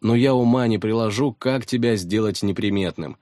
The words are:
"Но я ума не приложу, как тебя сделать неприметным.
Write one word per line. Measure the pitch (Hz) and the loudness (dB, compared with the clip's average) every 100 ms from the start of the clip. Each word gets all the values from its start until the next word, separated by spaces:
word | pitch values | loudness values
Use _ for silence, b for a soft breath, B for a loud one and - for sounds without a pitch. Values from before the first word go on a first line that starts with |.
"Но | 110 | 0
я | 120 135 | 2 4
ума | 127 120 127 120 | 4 4 2 2
не | 107 | 0
приложу, | 107 113 110 104 139 | 0 0 0 0 -2
как | 110 127 131 | -2 -4 -4
тебя | 117 127 120 110 | -2 0 0 0
сделать | 87 110 107 92 | 0 0 0 -2
неприметным. | 101 90 104 98 92 - 78 - | -4 -2 -2 0 -2 -4 -10 -8